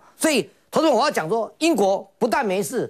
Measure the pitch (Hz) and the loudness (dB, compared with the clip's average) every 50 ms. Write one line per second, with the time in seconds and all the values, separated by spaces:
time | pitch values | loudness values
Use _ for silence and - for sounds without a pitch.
0 | - - _ - - 311 294 226 - - _ _ _ _ - 247 311 320 262 214 | -16 -20 _ -2 0 0 2 0 -2 -4 _ _ _ _ -2 0 2 4 4 2
1 | 269 - - 214 160 160 208 233 208 - - - 302 339 330 220 202 190 196 185 | 2 0 0 -2 -4 -2 -2 -4 -4 -6 -4 -2 0 0 2 2 2 2 0 -2
2 | - - _ - 214 240 214 302 262 202 185 196 202 - - 226 147 113 | -4 -10 _ -4 -2 0 0 0 0 0 -2 -2 -4 -4 -4 -4 -6 -6